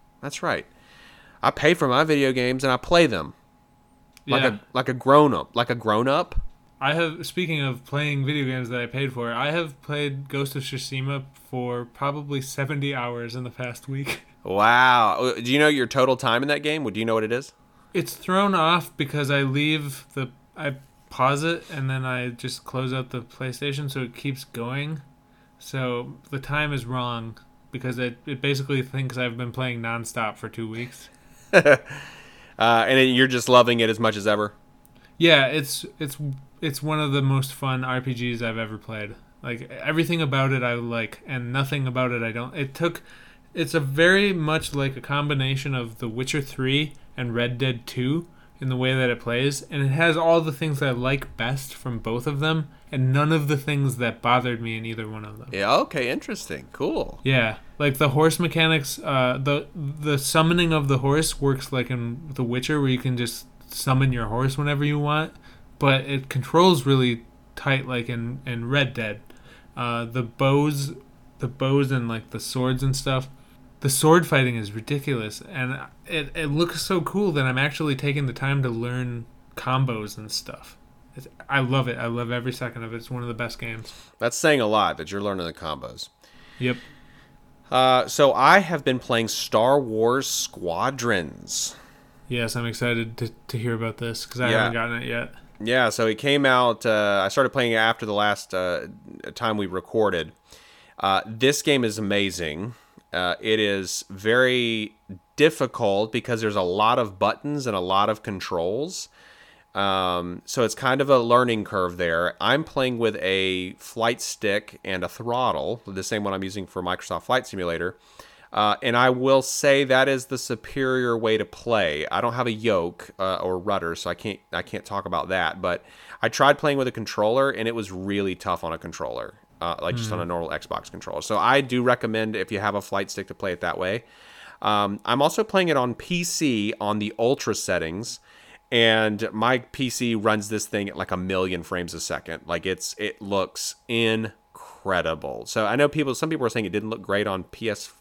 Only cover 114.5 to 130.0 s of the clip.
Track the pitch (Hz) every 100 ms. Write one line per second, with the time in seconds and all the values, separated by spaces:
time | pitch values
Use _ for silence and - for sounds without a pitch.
114.5 | 101 - - - 92 87 - 117 120 123
115.5 | 80 76 117 - 95 92 107 101 95 95
116.5 | 101 90 92 90 90 - 87 - 127 -
117.5 | 98 87 82 87 - _ - - - -
118.5 | - 104 104 - 120 127 127 131 135 131
119.5 | - 143 139 135 131 135 135 123 131 -
120.5 | 117 - 139 131 127 123 117 113 110 101
121.5 | - 117 110 87 76 - 95 120 120 120
122.5 | 110 113 95 87 - - - 95 92 92
123.5 | 92 98 98 85 82 87 87 110 95 _
124.5 | 92 90 101 - 101 92 87 85 92 82
125.5 | 90 92 87 - - - - 113 - 139
126.5 | 143 151 139 127 117 104 - 107 127 135
127.5 | 107 113 117 98 92 95 101 98 90 98
128.5 | 85 82 80 95 - 67 60 52 - _
129.5 | _ 85 - 85 120